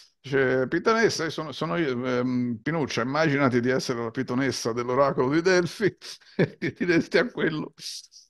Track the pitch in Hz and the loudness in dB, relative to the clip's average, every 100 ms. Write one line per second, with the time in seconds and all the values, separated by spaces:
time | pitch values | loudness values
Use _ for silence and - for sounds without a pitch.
0 | - _ 131 139 131 131 127 170 226 226 | -20 _ -4 0 2 2 0 0 0 2
1 | 214 - 156 - 156 131 156 170 156 123 | 2 0 -4 -6 -8 -6 -4 -2 0 -2
2 | 127 123 127 127 123 113 - 165 135 - | -2 -2 0 -2 -2 -4 -4 -2 -2 -2
3 | 120 143 160 139 139 123 120 127 - 120 | -2 0 2 4 4 4 2 0 -2 -4
4 | 117 120 131 127 135 120 120 113 120 127 | -4 -4 -4 -2 -2 -2 -4 -4 0 2
5 | 139 135 131 156 170 180 175 - 190 - | 2 2 2 2 4 2 2 -2 -2 -2
6 | - - _ - 165 - 160 - 175 165 | -10 -18 _ 0 0 -2 -8 -2 2 2
7 | - 185 240 - 160 156 - - - - | 2 2 2 0 -2 -2 -6 -12 -14 -14
8 | - - - | -16 -20 -20